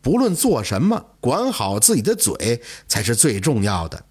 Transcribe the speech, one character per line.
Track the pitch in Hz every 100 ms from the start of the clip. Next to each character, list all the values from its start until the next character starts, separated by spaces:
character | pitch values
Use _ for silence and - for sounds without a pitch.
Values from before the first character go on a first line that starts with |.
不 | - 208
论 | 254 175
做 | 262 147
什 | 101 98
么， | 175 226 - _
管 | 123 156 254
好 | 240 - 101
自 | 107 226
己 |
的 | 208
嘴 | 226 - - 101 117 - - -
才 | -
是 | 104 117
最 | 156 101
重 | 101 123
要 | 101 95 82
的。 | - -